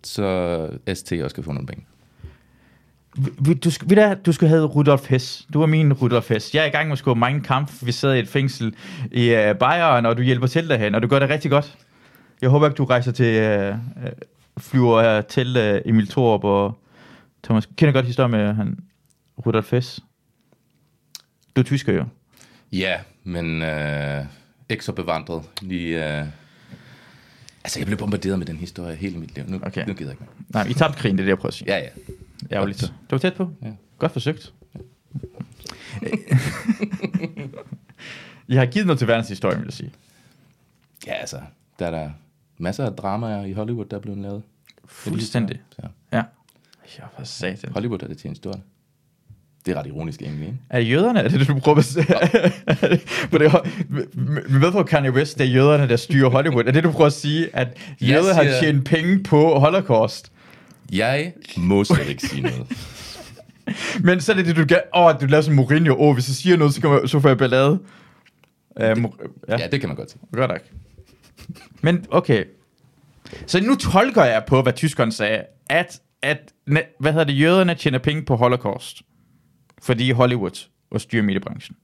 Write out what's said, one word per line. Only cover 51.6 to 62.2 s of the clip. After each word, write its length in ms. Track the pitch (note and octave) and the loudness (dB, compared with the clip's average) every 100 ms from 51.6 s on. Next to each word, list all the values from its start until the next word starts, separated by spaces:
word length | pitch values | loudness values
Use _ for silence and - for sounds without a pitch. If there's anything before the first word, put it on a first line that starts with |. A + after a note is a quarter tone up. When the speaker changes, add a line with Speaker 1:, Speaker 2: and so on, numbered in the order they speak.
| D3 D3 | 4 4
Speaker 2:
at 60 | |
sige? 200 | - E3 | 4 0
<laughs> 1300 | D3+ E3+ E3+ A#3 F#3+ - - F3 - - - - - | 2 2 4 4 2 0 -4 0 2 0 0 -8 0
For 80 | E3+ | 4
det 80 | D3+ | 6
er, 220 | D#3 F3+ - D#3 C#3+ - - B2+ D3 - | 6 2 -6 -6 -6 -6 -6 -4 -4 2
men 80 | C3+ | 4
hvad 140 | E3 | 4
for 100 | G3 | 2
Kanye 300 | E3+ D#3 C3+ | 2 2 2
West, 260 | B2+ D3+ - | 2 0 0
det 80 | C3 | 2
er 40 | |
jøderne, 380 | B2+ C#3 D3+ C3+ | 6 6 6 4
der 80 | A#2 | 0
styrer 340 | - C#3 C3 | 2 4 6
Hollywood? 340 | B2 D3+ B2 | 4 2 2
Er 80 | A#2 | 2
det, 120 | C3 | 4
du 60 | E3 | 2
prøver 140 | D3+ D3+ | 4 4
at 60 | |
sige, 440 | C#3+ D3 D3+ E3 - | 4 -4 -2 -2 -4
at 220 | B2 - - C#3 | -4 -6 -18 -4
Speaker 1:
Jeg 80 | B2+ | 2
Speaker 2:
jøder 260 | D3 F#3+ | 4 4
har 80 | F3 | 4
Speaker 1:
siger 180 | C#3+ C3 | 4 4
Speaker 2:
tjent 240 | D#3 C#3+ C3 | 2 0 2
penge 360 | D#3+ E3+ G3 | 0 2 0
på 360 | G3 D3+ D#3+ D3 | 4 4 6 6
Holocaust? 760 | D3 F#3 F#3+ A2+ A2 - - _ - - - - - | 4 2 2 2 2 -4 -18 _ -20 -20 -20 -20 -6
Speaker 1:
Jeg 400 | F#2 A2+ C#3 E3 - - - | -2 0 -2 -4 -12 -14 -4
må 280 | F2 G2+ | 2 2
slet 240 | G#2 D#3+ - | 2 0 -2
ikke 140 | C#2+ | -6